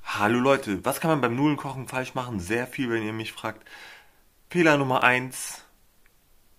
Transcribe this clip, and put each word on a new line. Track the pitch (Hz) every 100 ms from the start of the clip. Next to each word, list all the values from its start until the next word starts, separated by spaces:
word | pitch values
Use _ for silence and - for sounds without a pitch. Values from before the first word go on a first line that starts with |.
Hallo | - - 104 120
Leute, | 131 135 - 95
was | 104 139
kann | 165
man | 156
beim | 123
Nudelnkochen | 120 147 139 143 135 117
falsch | 131 127
machen? | 135 123 110
Sehr | 85 113 123
viel, | - 127
wenn | 113
ihr | 107
mich | 110 110
fragt. | - 113 - - - - - _ _ _ _ _
Fehler | 175 160 147
Nummer | 139 127
eins, | 123 123 127 - - - - _ _ _ _ _ _ _ _